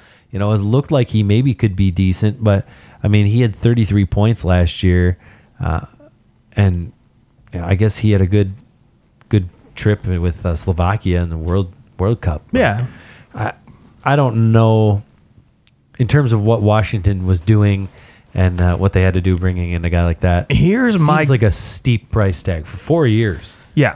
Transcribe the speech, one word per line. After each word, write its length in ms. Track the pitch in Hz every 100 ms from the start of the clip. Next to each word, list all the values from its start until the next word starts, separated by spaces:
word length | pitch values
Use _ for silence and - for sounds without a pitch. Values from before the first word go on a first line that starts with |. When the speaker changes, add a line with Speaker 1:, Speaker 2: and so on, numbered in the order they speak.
| - _ _
Speaker 1:
you 100 | 95
know, 120 | 101
has 100 | 107
looked 300 | 101 127 143
like 180 | 151 123
he 140 | 110
maybe 300 | 101 107 135
could 220 | 117 110 92
be 140 | 98
decent, 540 | 87 92 92 107 -
but, 240 | 107 98 - - - -
I 60 | 104
mean, 180 | 104 101
he 160 | 113
had 140 | 120 95
thirty-three 500 | 117 120 104 101 98
points 380 | - 107 113
last 400 | 87 90 87 -
year, 340 | 92 90 90 87 - - _ -
uh, 260 | - 80 - _ 294 _ _ _ _ -
and, 360 | 98 87 85 - _ _ _ _ -
you 80 | 90
know, 40 | 87
I 100 | 95
guess 220 | 110 -
he 120 | 107
had 100 | 101
a 60 | 92
good, 260 | 104 98 101 - _ _ _ _ _ -
good 180 | 107 87 - -
trip 320 | - 107 104 98
with, 400 | 90 87 80 90
uh, 100 | 80
Slovakia 680 | - 87 90 107 92 87
in 60 | 87
the 80 | 80
World, 360 | 82 92 90 - - -
World 240 | 92 117
Cup. 220 | 92 78 -
But 80 | 254
Speaker 2:
Yeah. 260 | 175 107 123 - - - -
Speaker 1:
I, 200 | - 110 - - - - _
I 120 | - 147
don't 360 | 131 113 113
know 500 | 113 113 110 107 101 - _ _ _ _ _ _ _ _ -
in 100 | 113
terms 260 | 147 131
of 100 | 113
what 180 | 104 113
Washington 640 | 104 107 101 107 90 95 92
was 140 | 90
doing 460 | 95 110 104 98 95 - - - _
and, 260 | - 92 90
uh, 160 | 90 87
what 160 | 95
they 80 | 95
had 120 | 92 92
to 60 |
do 160 | 92 90
bringing 340 | 92 90 87
in 140 | 87 85
a 40 |
guy 140 | 87
like 160 | 85 85
that. 320 | 90 87 -
Speaker 2:
Here's 440 | - 160 226 247 202
Speaker 1:
It 20 |
seems 80 | 151
Speaker 2:
my 160 | 151
Speaker 1:
like 180 | 151 131
a 100 | 104
steep 600 | - - - - 113 -
price 320 | 113 98 90
tag 220 | - 82 76
for 120 | -
four 300 | - 165 135
years. 480 | 107 113 73 - - - -
Speaker 2:
Yeah, 200 | 123